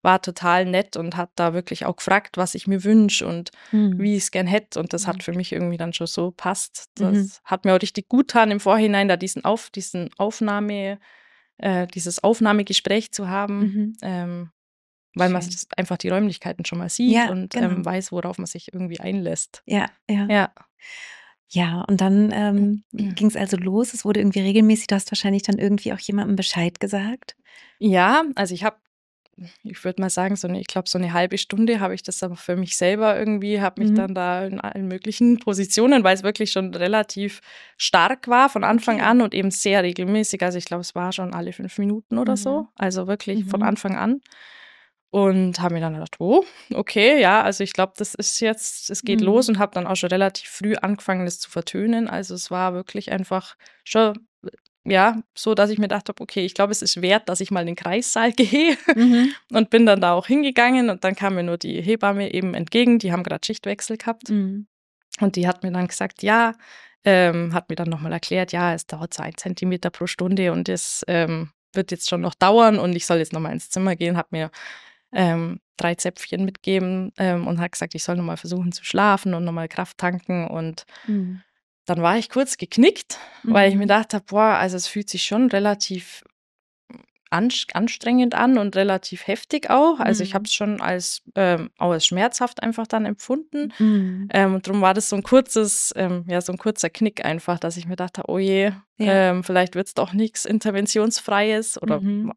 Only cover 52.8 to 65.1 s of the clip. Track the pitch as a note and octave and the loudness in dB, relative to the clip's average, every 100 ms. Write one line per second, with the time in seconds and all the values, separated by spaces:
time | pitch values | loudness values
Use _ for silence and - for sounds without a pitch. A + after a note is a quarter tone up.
52.8 | F#3+ G3+ - F#3+ F#3 F#3+ - - - _ | -8 -10 -6 -6 -2 -4 -6 -20 -20 _
53.8 | - A3 A3 G#3+ _ _ F3+ _ _ _ | -2 2 2 0 _ _ -18 _ _ _
54.8 | - F#3+ G#3 A3+ - - A3 G#3 G#3 G#3+ | 0 4 4 2 -10 -6 0 2 2 2
55.8 | G3+ G#3 - - - G3+ F3+ - G3+ G#3+ | 0 -2 -4 -12 -8 -4 -4 0 0 0
56.8 | G3 F3 F3+ G#3 G#3+ F#3 F#3+ F#3 E3+ F3 | -2 0 2 2 2 -6 -2 -2 -2 -4
57.8 | F3 G3+ - - A#3 A3+ G#3+ C#4+ E4 C#4 | -2 -2 -2 2 2 4 2 4 4 2
58.8 | - A#3 B3 A#3+ B3+ - _ A#3+ A3 A#3 | 2 4 6 6 4 0 _ 0 4 6
59.8 | A3+ G3 F3+ F3 - C#4 C#4+ B3+ A#3+ C4 | 6 6 4 2 2 2 2 4 4 4
60.8 | A#3+ F#3 F#3+ F#3+ G3 F#3 F3 E3+ - - | 2 0 -2 -2 -2 -2 -2 -4 -4 -4
61.8 | E3+ A3+ G3+ G3+ G3+ F3+ F#3 F3+ E3 A#3 | -2 0 0 0 -2 -2 -4 -4 -2 2
62.8 | B3 A#3 G3 F3 F3 D#3+ - A3 G3+ G3+ | 6 4 2 -2 -4 -6 -6 -8 -6 -6
63.8 | - A3 - A3+ - G#3 F#3+ G3+ G#3 _ | -8 -8 -6 -8 -2 -2 -2 -6 -12 _
64.8 | _ _ _ | _ _ _